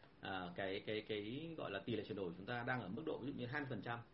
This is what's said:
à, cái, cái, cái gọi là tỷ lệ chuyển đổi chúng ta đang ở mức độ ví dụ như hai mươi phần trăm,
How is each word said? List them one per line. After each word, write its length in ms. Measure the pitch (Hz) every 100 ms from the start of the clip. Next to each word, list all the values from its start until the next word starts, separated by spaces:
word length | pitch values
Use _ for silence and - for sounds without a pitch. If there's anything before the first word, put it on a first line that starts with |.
| - -
à, 300 | 98 95 90 90
cái, 240 | 98 98
cái, 220 | 107 107
cái 540 | 104 107 104 131 165 156
gọi 140 | 87
là 80 | 98
tỷ 160 | 95 110
lệ 80 | -
chuyển 100 | 101
đổi 160 | 92 87
chúng 80 | 101
ta 180 | 123
đang 180 | 120 127
ở 60 | 95
mức 160 | 113 156
độ 120 | -
ví 100 | 120
dụ 60 |
như 120 | 139 123
hai 160 | 147
mươi 60 | 139
phần 120 | 113
trăm, 180 | 120 117 -